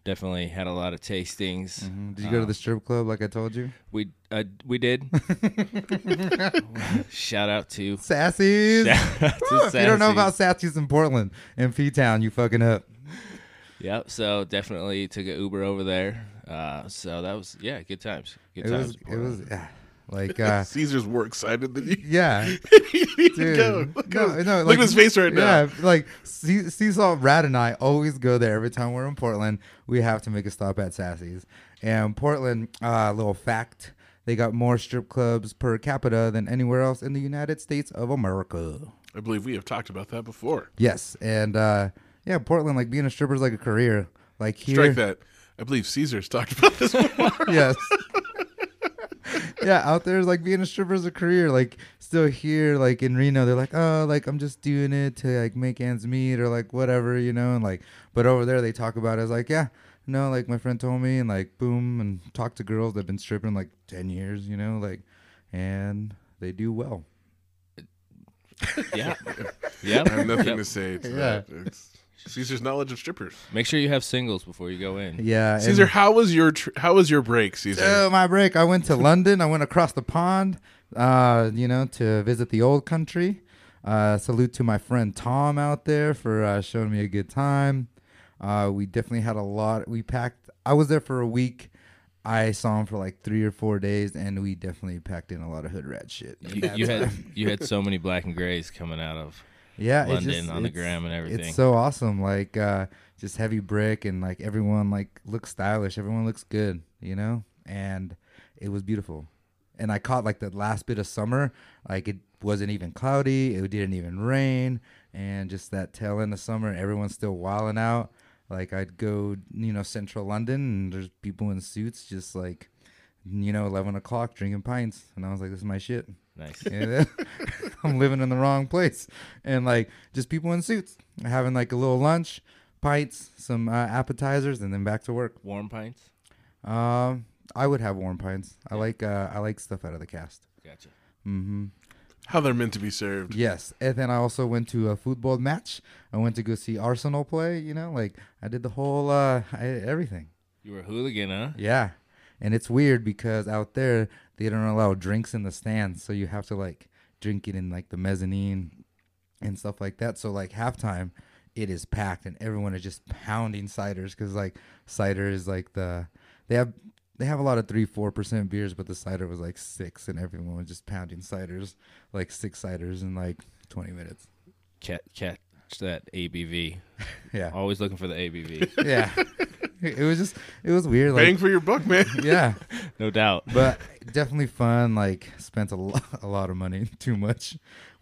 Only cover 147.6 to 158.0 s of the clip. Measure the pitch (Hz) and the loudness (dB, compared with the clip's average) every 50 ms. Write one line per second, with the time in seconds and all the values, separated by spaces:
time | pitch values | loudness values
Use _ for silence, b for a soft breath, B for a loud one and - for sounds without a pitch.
147.6 | 156 151 151 160 165 170 151 123 107 101 - b b b b _ - 110 117 123 | -8 -8 -8 -8 -8 -6 -4 -4 -4 -4 -6 b b b b _ -10 -8 -8 -6
148.6 | 123 123 104 131 139 143 139 143 143 143 143 143 139 135 127 123 101 - 143 120 | -8 -8 -6 -4 -2 -2 0 0 0 2 2 2 4 2 2 0 -2 -6 -8 -8
149.6 | 120 127 131 113 95 120 151 165 175 110 98 85 76 78 _ _ _ _ _ _ | -6 -6 -6 -6 -4 -4 -4 -4 -4 -6 -8 -12 -12 -16 _ _ _ _ _ _
150.6 | _ 104 101 95 87 101 107 120 127 135 110 104 101 95 95 101 117 143 147 120 | _ -16 -16 -14 -12 -10 -6 -6 -6 -4 -2 -4 -4 -4 -4 -6 -6 -8 -8 -6
151.6 | 104 107 123 135 113 95 - b b b b b b b b b 104 104 113 113 | -2 0 2 2 0 -2 -6 b b b b b b b b b -2 0 0 0
152.6 | - - 120 135 147 139 127 117 110 107 101 - - 113 110 110 101 104 107 107 | 0 0 2 4 6 6 4 4 2 -2 -6 -4 -4 -2 -2 -2 -2 -2 -2 -4
153.6 | 107 - _ 127 131 127 117 113 110 b b b b b b - 104 110 107 110 | -4 -4 _ -2 0 2 2 2 0 b b b b b b -6 -4 -2 -2 0
154.6 | 110 110 107 110 110 101 95 95 87 95 104 110 113 - - 110 101 95 - - | 0 0 2 2 2 2 2 0 -2 -2 -2 -2 -2 -4 -6 -8 -8 -8 -10 -8
155.6 | - 117 107 110 104 95 87 82 - - 104 101 98 78 101 104 101 - 107 98 | -6 -4 -4 -2 -4 -4 -6 -10 -10 -8 -6 -6 -6 -6 -6 -8 -8 -8 -8 -8
156.6 | 98 90 78 - - _ _ _ _ _ _ _ - 104 104 98 - 104 95 95 | -6 -8 -10 -14 -20 _ _ _ _ _ _ _ -6 -6 -6 -4 -6 -6 -6 -6
157.6 | 92 90 87 90 92 - - 90 | -6 -6 -8 -8 -10 -10 -8 -4